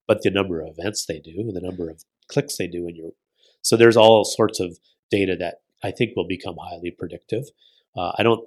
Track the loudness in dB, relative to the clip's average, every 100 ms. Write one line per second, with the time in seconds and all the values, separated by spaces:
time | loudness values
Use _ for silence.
0 | -2 -2 0 -4 -2 -4 -8 -8 -8 -6
1 | -10 -10 -12 -10 -8 -8 -10 -10 -12 -12
2 | _ _ _ -6 -6 -8 -8 -8 -10 -12
3 | -18 -20 _ _ _ _ -2 6 8 10
4 | 8 8 6 0 -2 0 -8 -8 _ _
5 | _ -2 0 -2 -6 -8 _ _ -10 -4
6 | -4 -4 -6 -8 -10 -14 -16 -12 -12 -12
7 | -14 -14 _ -8 -8 _ _ _ _ -8
8 | -6 0 2 2